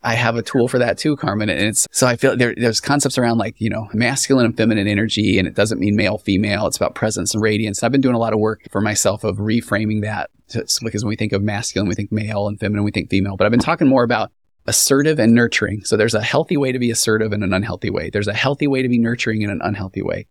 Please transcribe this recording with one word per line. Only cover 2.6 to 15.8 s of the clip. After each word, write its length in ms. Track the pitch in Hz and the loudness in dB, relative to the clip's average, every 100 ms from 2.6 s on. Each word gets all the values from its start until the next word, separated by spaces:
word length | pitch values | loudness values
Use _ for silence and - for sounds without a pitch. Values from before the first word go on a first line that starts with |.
| 117 110 | 0 0
concepts 380 | - 143 139 127 | 0 0 0 0
around, 180 | 120 113 | 0 0
like, 240 | 104 - | -2 -4
you 80 | 113 | -4
know, 180 | 101 113 | -4 -4
masculine 520 | 107 120 139 - 135 117 | -2 0 0 2 4 2
and 120 | 117 | 2
feminine 300 | 113 110 98 | 2 2 2
energy, 500 | 101 110 107 104 98 | 0 0 0 2 2
and 100 | 92 | 0
it 60 | |
doesn't 260 | - 107 110 | 0 0 2
mean 160 | 104 104 | 0 2
male, 220 | 104 107 | 0 -2
female. 480 | - 98 104 101 104 | 0 2 2 0 -2
It's 100 | - | -2
about 180 | 90 - | -4 -2
presence 400 | 113 104 87 110 | -4 -2 -4 0
and 80 | |
radiance. 400 | 107 107 107 101 | 0 0 -2 -2
I've 80 | 117 | 0
been 100 | 139 | 2
doing 140 | 131 120 | 2 2
a 40 | |
lot 140 | 113 | 0
of 60 | 107 | 0
work 220 | 107 110 - | 0 -2 -6
for 100 | - | -2
myself 420 | 107 107 104 98 | 0 0 0 0
of 140 | 110 98 | -2 -2
reframing 640 | 107 117 - 101 107 107 | 0 0 0 -2 0 -2
that 300 | 104 104 - _ _ | -4 -6 -8 _ _
to, 160 | 113 - - | -8 -4 -4
because 220 | 117 104 | -4 -4
when 60 | 104 | -4
we 60 | 110 | -4
think 180 | 107 | -2
of 100 | 98 | 0
masculine, 440 | 104 104 - - 101 | 0 -2 -4 -2 -2
we 60 | |
think 180 | 101 104 | -2 -4
male, 360 | 107 104 107 101 | -4 -2 -4 -4
and 120 | 104 | -4
feminine, 240 | 101 104 | -2 0
we 60 | 104 | 0
think 220 | 101 - | -2 0
female. 260 | 95 98 95 | 0 0 0
But 80 | 107 | 2
I've 60 | |
been 80 | 120 | 2
talking 280 | - 165 147 | 2 2 4
more 160 | 131 | 4
about 280 | 120 117 101 _ _ _ - | 4 2 -2 _ _ _ -4
assertive 520 | 107 - 135 147 156 | 0 2 2 2 4
and 140 | 113 | 6
nurturing. 480 | 117 117 - 107 104 | 6 4 0 -2 -4